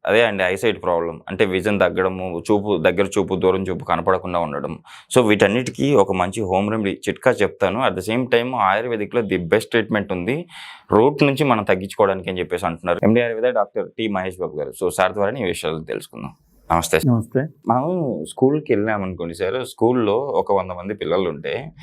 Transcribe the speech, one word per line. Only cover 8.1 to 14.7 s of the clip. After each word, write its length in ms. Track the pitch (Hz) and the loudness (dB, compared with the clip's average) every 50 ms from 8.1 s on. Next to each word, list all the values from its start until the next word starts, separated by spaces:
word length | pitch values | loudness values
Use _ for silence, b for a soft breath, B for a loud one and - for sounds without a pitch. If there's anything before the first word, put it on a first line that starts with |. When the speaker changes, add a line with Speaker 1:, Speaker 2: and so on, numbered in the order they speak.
Speaker 1:
same 200 | 113 123 127 127 123 | -2 -2 0 2 2
time 220 | 117 120 127 131 | 0 2 0 -2
ఆయుర్వేదిక్‌లో 680 | 117 101 92 98 107 117 123 117 107 104 98 - 120 | 0 2 2 2 0 0 -2 -4 -4 -4 -2 -2 -2
the 160 | 110 95 95 | 0 0 -2
best 400 | 90 90 80 101 110 110 - - | -2 0 2 2 2 2 2 0
treatment 360 | 117 113 117 113 104 98 98 95 | 0 0 2 -2 -2 -2 -2 -4
ఉంది 340 | 90 87 98 131 160 175 B B B B B B B B _ | -4 -2 -4 -4 -4 -6 B B B B B B B B _
రూట్ 320 | - 104 117 143 151 - 151 | 6 6 6 6 4 4 2
నుంచి 200 | 143 139 135 156 | 2 4 2 2
మనం 200 | 139 120 107 101 | 2 2 2 2
తగ్గించుకోవడానికి 680 | - 98 92 95 98 - - 107 98 95 95 92 98 | 2 0 0 0 -8 0 2 2 2 2 -2 -4 -6
అని 100 | 92 92 | -4 -4
చెప్పేసి 260 | 87 80 90 87 95 | -4 -4 -4 -2 -2
అంటున్నారు 340 | 85 82 82 - 90 87 85 - | -4 -4 -4 -2 -2 0 2 2
ఎండి 180 | 104 113 120 | 4 4 4
ఆయుర్వేద 320 | 120 117 113 110 117 127 120 | 2 0 -2 -2 -2 0 2
డాక్టర్ 360 | 110 101 - _ 110 95 - - | 0 -2 0 _ -6 -6 -6 -6
టి 100 | - 113 | -4 -4
మహేష్ 300 | 107 101 95 92 95 90 | -2 -2 -2 -4 -4 -6
బాబు 200 | 92 87 78 - | -6 -8 -8 -6
గారు. 160 | 76 71 67 | -8 -8 -8